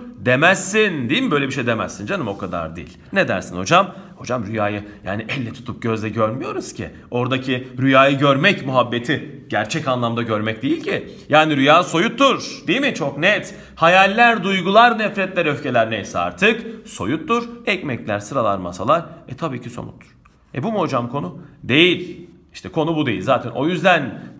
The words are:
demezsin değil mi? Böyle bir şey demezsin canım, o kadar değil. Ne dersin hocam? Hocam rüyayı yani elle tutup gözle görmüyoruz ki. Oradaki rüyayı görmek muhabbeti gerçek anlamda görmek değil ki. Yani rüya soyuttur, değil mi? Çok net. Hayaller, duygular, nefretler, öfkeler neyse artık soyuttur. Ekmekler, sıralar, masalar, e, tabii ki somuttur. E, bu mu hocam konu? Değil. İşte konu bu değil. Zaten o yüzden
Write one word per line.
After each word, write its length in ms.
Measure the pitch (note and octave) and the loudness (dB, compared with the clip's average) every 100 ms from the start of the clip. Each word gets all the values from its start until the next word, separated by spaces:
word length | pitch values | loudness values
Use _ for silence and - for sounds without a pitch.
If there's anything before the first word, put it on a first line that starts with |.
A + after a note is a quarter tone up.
| - - | -10 -6
demezsin 920 | - B2+ E3 F#3+ - G#3+ G#3+ D#3+ A#2 | 0 4 4 4 2 2 2 0 -2
değil 140 | F3 | 0
mi? 80 | C4 | 0
Böyle 160 | D3 C#3 | 0 0
bir 60 | |
şey 140 | C3 A#2+ | -2 -2
demezsin 400 | A2 F2+ - G#2 | -2 -4 -6 -6
canım, 220 | F#3+ A#2 | -4 -4
o 100 | G2 | -6
kadar 380 | G2 F2 D#2+ E2 | -6 -6 -6 -10
değil. 220 | E2+ - - | -14 -18 -4
Ne 160 | G3 D3+ | 0 0
dersin 280 | G2 F2 F2+ | -2 -4 -6
hocam? 380 | F#2+ E3+ F#3+ - - - | 2 2 2 -4 -18 -16
Hocam 280 | - B2+ G2 | -6 -6 -4
rüyayı 380 | A2 G#2 G#2 G2+ - | -2 -2 -4 -10 -12
yani 220 | - G#2 A2+ | -8 -8 -6
elle 240 | C#3 A#2 | -6 -8
tutup 300 | - - - | -10 -12 -6
gözle 260 | A#2 A2 G#2+ | -4 -2 -4
görmüyoruz 640 | G#2+ A2 A#2+ F3 F#4 - | 0 0 -2 -6 -8 -8
ki. 180 | - F#2 - - | -10 -10 -12 -6
Oradaki 580 | B2 B2 C3 B2+ B2+ B2+ B2 | -4 0 -2 -2 -4 -4 0
rüyayı 400 | C3+ C3+ C3+ C#3 | 4 6 6 6
görmek 480 | C#3+ C3+ F#3 - C#3 | 4 4 4 2 0
muhabbeti 800 | C3 A2+ A#2+ - C#3+ - - - | 2 2 0 -2 -2 -4 -14 -6
gerçek 400 | G#2+ A2 D#3+ C3+ | -4 -2 -2 -2
anlamda 340 | B2 A#2 A#2 | 0 0 -2
görmek 400 | A#2 G#2+ G#2+ A2 | -2 -2 -2 -4
değil 200 | C3 - | -2 -2
ki. 260 | - - - - - | -2 -6 -6 -14 2
Yani 280 | D3 D#3 C#3+ | 4 4 4
rüya 260 | C3+ D#3+ | 6 6
soyuttur, 800 | F3+ D#3+ A3 A3+ C#4 F3 - - - | 4 0 0 2 2 2 -4 -8 -2
değil 140 | A3 | 0
mi? 140 | C#4 | 0
Çok 240 | - D3 C3+ | -2 -4 0
net. 360 | F3 G3+ - - - | 2 2 -2 -14 -20
Hayaller, 720 | - E3 F#3 G3 G#3 A#3+ A3 | 2 4 6 6 6 4 4
duygular, 540 | F3+ F#3+ F3 G3+ A#3+ G#3+ | 0 0 4 6 6 4
nefretler, 480 | G#3 - F#3 F#3 D#3+ | -2 -2 -4 -2 -2
öfkeler 440 | C3+ C#3 B2 A2+ | -2 0 0 2
neyse 280 | A2+ F#2+ F#2 | -2 -4 -4
artık 720 | F2 - G#3 - - - - | -4 2 2 2 -4 -14 -14
soyuttur. 600 | - D3+ D#3+ - A#3+ A#3 - - | -6 -4 -4 -2 -2 -2 -6 -4
Ekmekler, 520 | G3+ D3+ A2+ - G#2 | -4 -4 -6 -4 -6
sıralar, 400 | G#2 C3+ A2 G2 | -4 -2 0 0
masalar, 480 | F2+ F#2 G#2 D#3+ E3 - - | -4 -6 0 0 0 -14 -16
e, 80 | B2 | -8
tabii 240 | E3 B2+ | -8 -8
ki 100 | A#2+ | -10
somuttur. 460 | - A#2 - - _ _ _ _ | -12 -14 -16 -20 _ _ _ _
E, 80 | C#3+ | -6
bu 100 | F3 | -4
mu 80 | G#3+ | -2
hocam 280 | D#3 B2+ A#2+ | 0 0 -2
konu? 300 | C#3 F3+ - - - | -4 -6 -10 -18 -14
Değil. 640 | - C3+ F3+ D#3+ - - - - _ | 0 4 4 2 -4 -14 -18 -20 _
İşte 160 | - - | -16 -8
konu 280 | D#3+ D#3 D#3+ | -2 -2 0
bu 100 | C3+ | -2
değil. 160 | F#2+ | -2
Zaten 280 | G2 B2 A#2 | 0 0 0
o 160 | B2 D3+ | -4 -2
yüzden 560 | F3+ F3+ E3+ B2+ G2 - - | 0 2 2 0 -8 -14 -8